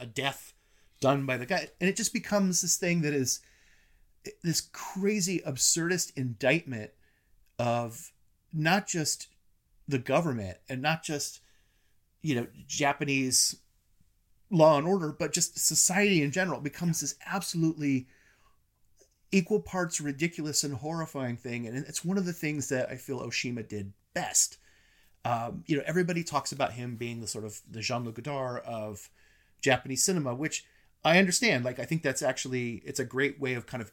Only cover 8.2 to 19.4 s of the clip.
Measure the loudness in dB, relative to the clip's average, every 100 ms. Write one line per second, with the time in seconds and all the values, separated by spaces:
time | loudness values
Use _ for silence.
8.2 | _ _ _ -2 2 2 2 -2 -2 -4
9.2 | -8 _ _ _ _ _ -4 -2 2 2
10.2 | 2 -2 -4 -10 -10 -4 0 -2 -2 -4
11.2 | -4 -10 _ _ _ _ _ _ _ _
12.2 | -2 0 -2 -8 -10 0 0 2 0 0
13.2 | 2 4 2 0 _ _ _ _ _ _
14.2 | _ _ 0 8 8 8 4 0 0 -2
15.2 | -2 0 -2 0 0 2 4 4 4 6
16.2 | 4 2 0 -2 -4 -2 -2 0 -4 -8
17.2 | -6 -4 -2 0 2 2 0 0 -2 _
18.2 | _ _ _ _ _ _ _ _ _ _
19.2 | _ 2